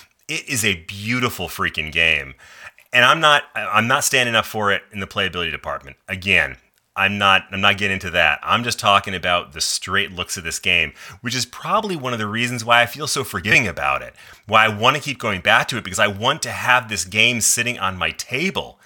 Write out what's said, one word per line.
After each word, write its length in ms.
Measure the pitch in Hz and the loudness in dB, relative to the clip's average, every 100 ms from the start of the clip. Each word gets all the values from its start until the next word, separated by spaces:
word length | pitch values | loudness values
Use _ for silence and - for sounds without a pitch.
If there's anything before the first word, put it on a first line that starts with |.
| - _ - | -20 _ -10
It 220 | 160 - | -10 -6
is 160 | 117 107 | -2 -2
a 180 | 90 82 | -2 -8
beautiful 600 | 101 104 123 123 - 85 | -10 -4 -2 -2 -4 -10
freaking 440 | - 92 82 78 | -4 -6 -4 -6
game. 420 | 80 82 76 67 65 - - - _ _ | 0 2 2 -4 -16 -20 -20 -20 _ _
And 140 | 123 123 | 4 6
I'm 140 | 156 | 6
not, 240 | 156 147 - 113 | 4 4 2 -8
I'm 320 | 104 104 113 | 0 2 2
not 160 | 139 | 2
standing 320 | - 135 120 113 | 2 0 2 0
up 100 | - | 0
for 260 | 110 101 | 0 0
it 100 | 98 - | 0 -4
in 80 | 104 | -12
the 80 | 95 | -8
playability 440 | 107 95 87 85 | -2 -2 -2 -6
department. 460 | 71 78 71 67 65 - | -6 -8 -10 -12 -18 -10
Again, 500 | 95 95 90 69 64 _ _ _ - | -6 2 2 2 -4 _ _ _ -2
I'm 240 | 98 101 | -2 2
not, 240 | 101 95 - | 4 4 2
I'm 100 | 95 | 0
not 160 | 101 98 | 2 2
getting 160 | 101 | 0
into 160 | 95 92 | -2 -2
that. 280 | 85 80 73 | 2 2 2
I'm 220 | - 104 | 0 0
just 160 | 120 - | 0 -2
talking 340 | 110 98 101 | 2 2 0
about 400 | 92 90 87 87 | -4 0 -2 -2
the 80 | 78 | -6
straight 500 | - - - 98 90 | -4 -4 -2 -2 -2
looks 240 | 90 90 - | -4 -8 -8
of 80 | |
this 140 | 82 78 | -8 -4
game, 360 | 98 87 78 - - - | 0 2 0 -6 -20 -12
which 140 | 123 123 | -6 -6
is 100 | 117 | -6
probably 500 | - 160 196 208 170 | -8 -2 -2 -2 -4
one 160 | 131 | -4
of 60 | 120 | -4
the 80 | 107 | -4
reasons 380 | 110 120 123 117 | -2 -2 -2 4
why 160 | 120 | 4
I 60 | 117 | 4
feel 180 | 139 147 | 0 -6
so 180 | - | -4
forgiving 440 | 131 98 101 160 110 | -4 -4 2 2 2
about 340 | 76 69 67 | -2 -2 -2
it, 140 | 60 - - - - | -4 -18 -20 -18 2
why 180 | 110 110 | 4 4
I 40 | |
want 260 | 104 120 147 | 4 2 2
to 60 | |
keep 180 | 147 131 | -2 -6
going 220 | 117 95 | -4 -2
back 260 | 101 113 147 | 4 4 2
to 100 | 123 | -6
it, 60 | |
because 160 | 92 87 | -4 0
I 80 | 104 | 0
want 340 | 98 117 151 | 2 -2 -2
to 80 | 127 | -4
have 400 | 101 123 127 117 | -4 2 2 2
this 160 | 101 92 | -6 -4
game 340 | 107 113 120 | 2 2 2
sitting 380 | 101 - 117 - | 0 0 -2 -2
on 200 | 95 92 | -4 -2
my 140 | 82 | -4
table. 680 | - - 127 185 101 - - | -4 -8 -4 -4 -4 -10 -14